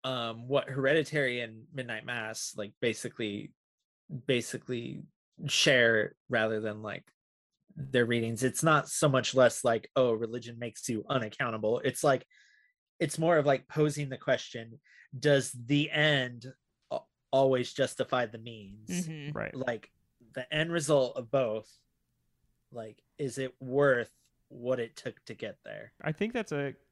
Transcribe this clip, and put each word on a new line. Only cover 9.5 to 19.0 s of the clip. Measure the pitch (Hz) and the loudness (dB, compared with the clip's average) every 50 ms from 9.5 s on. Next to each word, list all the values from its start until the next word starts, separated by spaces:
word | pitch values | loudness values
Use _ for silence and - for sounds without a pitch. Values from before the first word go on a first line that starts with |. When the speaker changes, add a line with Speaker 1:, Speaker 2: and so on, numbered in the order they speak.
| - - - | 6 4 0
Speaker 1:
like, | 127 113 113 - - _ | 2 2 0 -2 -4 _
"Oh, | 139 131 123 113 | 2 2 2 2
religion | 110 117 110 113 123 117 120 117 117 | 0 -2 -6 -6 -8 -10 -10 -12 -10
makes | 120 117 110 - - - | -10 -10 -10 -10 -6 -4
you | 120 107 - - | -4 -4 -4 -2
unaccountable." | 139 131 113 107 - - 135 120 113 110 107 107 117 120 - | -2 -2 -2 -4 -6 -4 -4 -4 -2 -2 0 0 0 0 0
It's | 131 123 - - | -2 -4 2 2
like, | 147 135 123 - _ _ _ _ _ _ _ _ _ _ _ _ _ _ _ | 2 2 2 0 _ _ _ _ _ _ _ _ _ _ _ _ _ _ _
it's | 175 151 - | -4 -4 -2
more | - 160 165 175 156 | 0 2 4 4 4
of, | 139 | 6
like, | 143 139 131 - _ | 4 2 2 0 _
posing | - 156 151 151 139 147 147 135 | 0 2 2 2 2 -2 -6 -8
the | 131 117 | -8 -8
question, | - - 131 123 - - - 120 113 117 113 - _ _ _ - - _ - | 0 0 0 0 0 -8 -12 -12 -12 -14 -18 -20 _ _ _ -20 -20 _ -14
does | 127 123 147 143 139 127 - - | 0 4 4 4 4 4 0 -6
the | 123 120 117 143 143 147 160 - | -10 -2 2 2 2 2 2 2
end | 151 151 156 147 139 127 123 123 120 110 127 131 _ _ _ _ _ _ _ | 2 4 4 4 2 0 -2 -6 -12 -16 -16 -18 _ _ _ _ _ _ _
a-, | 131 - - _ _ _ _ _ | -8 -8 -8 _ _ _ _ _
always | - 135 135 135 131 123 123 - - | 4 4 6 6 4 4 0 -2 -2
justify | - 135 120 - - 127 - - 127 123 | -2 -2 -2 0 -4 -2 0 0 0 0
the | 110 107 113 | -2 -6 -12
means? | 110 120 117 110 104 98 101 107 107 117 185 175 | -14 -14 -14 -14 -16 -18 -18 -18 -10 -6 -4 -4